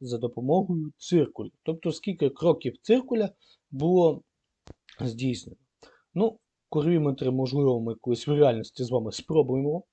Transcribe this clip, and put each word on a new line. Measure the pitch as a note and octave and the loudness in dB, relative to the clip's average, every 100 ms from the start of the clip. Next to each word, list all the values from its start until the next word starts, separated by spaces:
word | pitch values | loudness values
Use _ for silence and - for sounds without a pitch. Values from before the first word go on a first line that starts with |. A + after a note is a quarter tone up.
за | B2+ A#2+ | -6 -4
допомогою | A#2+ - B2+ F3 F#3+ E3+ D3+ - | -4 -4 0 0 0 -2 -4 -10
циркулю. | - F3 B2+ - G#2 - | 0 2 2 -4 -14 -10
Тобто, | - D#3+ E3+ | -8 -6 -6
скільки | D#3 - F3 C#3 | -6 -6 -2 -2
кроків | C3+ E3 D#3+ C3 - | 0 0 0 -2 -6
циркуля | - B3 C4 A#3 G3 - _ _ _ | 2 2 2 -2 -4 -6 _ _ _
було | C3 D#3 F3+ E3 C#3+ - _ _ _ - - _ - | -4 2 4 4 2 -8 _ _ _ -20 -20 _ -10
здійснено. | B2+ A2+ C3 A#2 - - _ _ - _ _ | -8 -4 -4 -4 -8 -20 _ _ -20 _ _
Ну, | E3 A3 A3+ _ _ _ | -2 -2 -4 _ _ _
курвіметри, | D#3 D3+ F3 D3 C3+ C3 | -2 2 2 2 0 -2
можливо, | B2+ C3 C#3 C#3 A#2+ | 0 0 2 2 2
ми | A2+ A2+ | -2 -6
колись | - A#2 - | -4 -2 0
в | |
реальності | D3 C#3+ A2+ G#2+ - | 4 4 4 -4 -8
з | B2 | -4
вами | B2 A2 | -2 -2
спробуємо. | - - D#3 B2+ C3 C#3+ D#3+ - | -8 0 2 2 0 -2 -4 -8